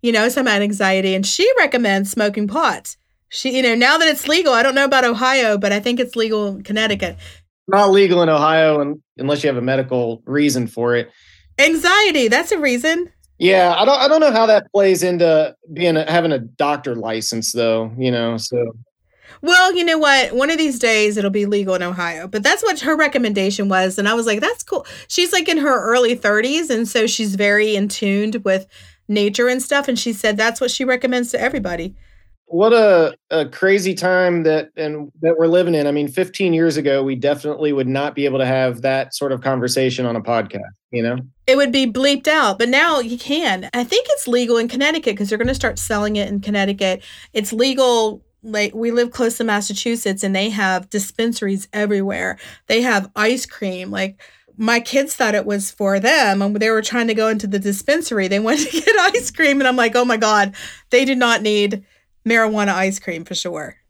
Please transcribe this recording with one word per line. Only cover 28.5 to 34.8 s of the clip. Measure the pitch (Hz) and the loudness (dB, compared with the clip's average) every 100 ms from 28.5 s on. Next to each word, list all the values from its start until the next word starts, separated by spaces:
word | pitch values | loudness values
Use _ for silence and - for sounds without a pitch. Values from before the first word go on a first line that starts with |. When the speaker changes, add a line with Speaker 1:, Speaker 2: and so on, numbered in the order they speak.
| 190 190 - - _ - | -2 -4 -20 -20 _ -4
Speaker 1:
nature | 208 202 202 247 | 0 0 0 0
and | 254 | 0
stuff. | 247 285 277 | -2 -2 0
And | 240 | -2
she | 240 | -4
said | 202 220 208 | -2 -2 0
that's | 226 233 | -2 0
what | 247 | -4
she | - 262 | -2 -2
recommends | 254 254 247 240 | -2 0 -2 -2
to | 240 | -2
everybody. | 240 269 190 170 175 - - - _ _ _ | -2 -4 -6 -8 -10 -14 -20 -20 _ _ _
Speaker 2:
What | 170 214 | 2 4
a, | 233 214 180 156 - _ | 6 6 6 4 -2 _
a | 160 143 | -4 -4
crazy | - 190 202 190 | -2 2 2 0
time | 185 180 180 180 170 | -2 0 2 2 2
that, | 160 156 147 | 2 0 -2
and | - | -8